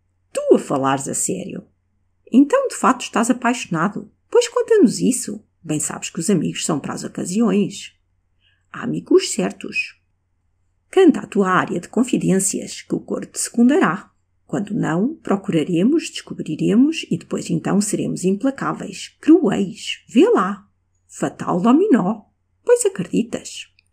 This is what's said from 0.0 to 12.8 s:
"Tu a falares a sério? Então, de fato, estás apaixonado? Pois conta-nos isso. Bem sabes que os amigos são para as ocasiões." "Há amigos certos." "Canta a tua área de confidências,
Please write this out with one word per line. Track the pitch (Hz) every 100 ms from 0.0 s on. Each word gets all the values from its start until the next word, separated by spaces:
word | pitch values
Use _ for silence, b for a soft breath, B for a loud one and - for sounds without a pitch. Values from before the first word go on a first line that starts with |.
| _ _ _
"Tu | 539 587
a | 247
falares | - 143 135 139 139
a |
sério? | - - 185 - - - _ _ _ _ _ -
Então, | 233 285 508 539
de | -
fato, | - 262
estás | - 196 233
apaixonado? | 254 233 247 - 160 190 - - _ -
Pois | 466 480
conta-nos | 480 480 440 233 -
isso. | 196 - - 208 _ _
Bem | 156 151
sabes | - 135 -
que | -
os | 165
amigos | 160 165 160
são | - 147
para | -
as | -
ocasiões." | - - - 196 226 196 196 - - _ _ _ _ _ _ _ _
"Há | -
amigos | - 160 - 359 381
certos." | - 190 - - - - - _ _ _ _ _ _ _ _ _
"Canta | 370 381 -
a | -
tua | 202 190
área | 180 - 175
de | -
confidências, | 214 262 - 165 190 196 - - -